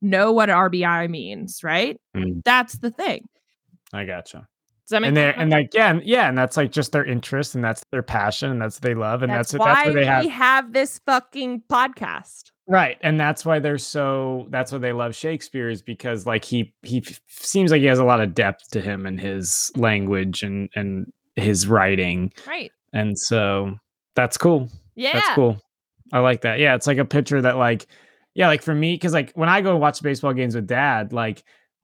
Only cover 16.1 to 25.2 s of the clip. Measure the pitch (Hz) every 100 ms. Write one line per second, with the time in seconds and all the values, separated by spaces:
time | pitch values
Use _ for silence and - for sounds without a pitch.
16.1 | 113 95 110 - 120 107 _ 101 123 -
17.1 | - _ - - 196 180 151 135 127 123
18.1 | 120 104 85 98 95 _ 110 98 98 95
19.1 | 92 98 95 87 - - 131 113 104 98
20.1 | 98 95 90 101 101 98 107 101 95 92
21.1 | - _ - 107 95 95 110 95 98 90
22.1 | 90 92 - - 330 - _ _ 110 104
23.1 | 98 - 113 101 98 98 98 _ _ _
24.1 | - 120 - 170 156 123 - _ - 254
25.1 | 392